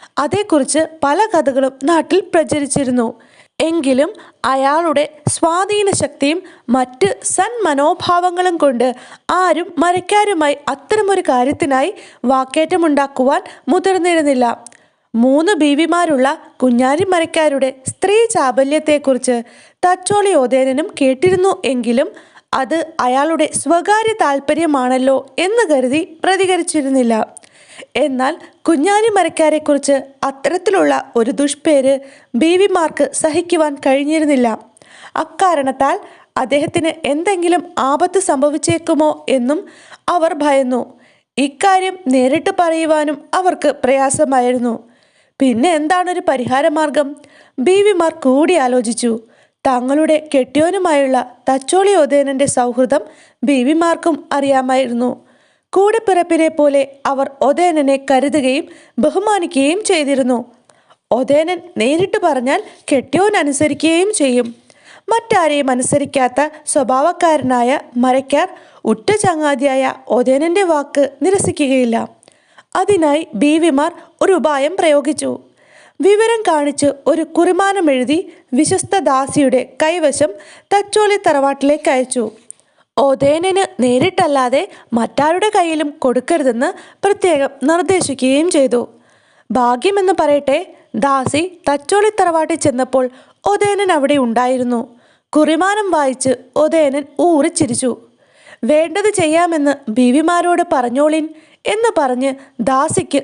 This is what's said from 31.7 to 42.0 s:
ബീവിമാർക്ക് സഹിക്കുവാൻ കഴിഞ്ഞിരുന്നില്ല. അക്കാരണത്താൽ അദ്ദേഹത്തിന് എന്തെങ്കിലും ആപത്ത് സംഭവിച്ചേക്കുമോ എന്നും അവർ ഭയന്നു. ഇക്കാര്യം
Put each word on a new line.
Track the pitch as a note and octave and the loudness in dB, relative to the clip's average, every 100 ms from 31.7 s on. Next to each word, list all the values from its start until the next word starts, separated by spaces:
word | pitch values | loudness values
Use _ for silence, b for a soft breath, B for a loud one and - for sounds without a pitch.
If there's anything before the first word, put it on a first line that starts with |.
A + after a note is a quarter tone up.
| C#4+ C4 C4+ C4+ B B | 2 2 0 -4 B B
ബീവിമാർക്ക് | A#3+ D#4+ F4+ G4 F#4 D#4 D#4+ C#4+ | 0 2 2 2 2 -2 0 -2
സഹിക്കുവാൻ | - D#4+ D4+ F4 E4+ D4+ | -2 -2 -2 -2 0 0
കഴിഞ്ഞിരുന്നില്ല. | C#4+ C4+ C4+ C#4+ D#4+ D4+ C#4 A#3 G#3+ - _ B B B - | -2 0 0 0 0 2 2 0 -2 -10 _ B B B -8
അക്കാരണത്താൽ | D#4 - F#4+ D#4+ C4+ C4+ C#4 F#4 B B B - | -8 -2 0 2 -2 -2 -2 -2 B B B -6
അദ്ദേഹത്തിന് | B3+ C#4+ D4 E4+ D#4+ D#4+ - | -2 -2 -2 -2 -4 -4 -4
എന്തെങ്കിലും | D4 F4 F#4+ F4 F4 F4 - | -2 -2 -2 0 -2 -2 -4
ആപത്ത് | C4 C#4 F4+ F#4+ | -2 0 0 -2
സംഭവിച്ചേക്കുമോ | F#4 C#4+ D4 D4+ - E4 E4 D4+ D4+ D4+ - | -2 0 0 -2 -2 -4 -2 0 0 -2 -2
എന്നും | C4 A#3+ D#4 G4+ B B B - | -2 0 -4 -6 B B B -4
അവർ | F4 D#4+ | 0 0
ഭയന്നു. | E4 D4 C4+ B3+ B3 - - b b b - | 0 0 0 0 -2 -6 -14 b b b -4
ഇക്കാര്യം | C#4 - G4 F#4+ F#4 F#4 | -4 0 2 2 0 -6